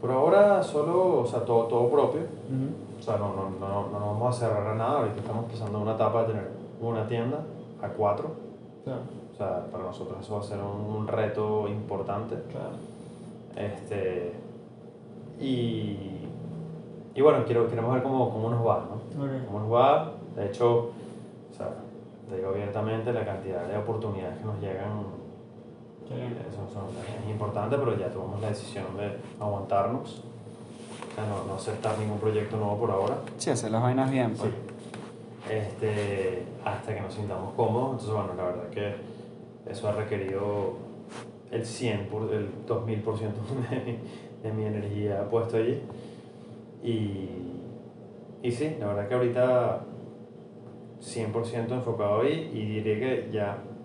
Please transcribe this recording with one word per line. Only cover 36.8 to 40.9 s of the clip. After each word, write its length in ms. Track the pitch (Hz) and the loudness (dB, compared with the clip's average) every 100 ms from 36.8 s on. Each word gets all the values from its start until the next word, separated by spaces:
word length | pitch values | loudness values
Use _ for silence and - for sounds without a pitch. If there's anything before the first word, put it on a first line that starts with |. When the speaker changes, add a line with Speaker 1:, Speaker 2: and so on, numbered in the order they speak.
| - | -2
Speaker 1:
que 60 | 104 | -2
nos 140 | 107 | -2
sintamos 380 | - 104 - 101 | -4 -4 -4 -4
cómodos. 480 | - 113 117 131 123 | 2 4 4 2 0
Entonces, 120 | 104 | 0
bueno, 200 | 107 98 90 | 0 0 -2
la 80 | |
verdad 260 | 90 90 - | -2 -2 -4
que 240 | - 143 - - - - - - - - | -2 -2 -2 -8 -12 -14 -14 -16 -14 -10
eso 180 | 101 107 | -2 0
ha 40 | |
requerido 840 | 104 - 104 95 98 104 104 95 - - | 0 0 0 0 0 2 2 0 -2 -8